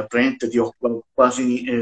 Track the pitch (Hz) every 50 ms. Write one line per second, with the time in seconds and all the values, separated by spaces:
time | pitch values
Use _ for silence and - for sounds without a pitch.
0 | 107 - - 120 127 135 131 - 120 117 117 120 113 117 - _ 123 117 117 113
1 | - _ _ 135 127 123 123 131 127 123 123 123 120 131 120 117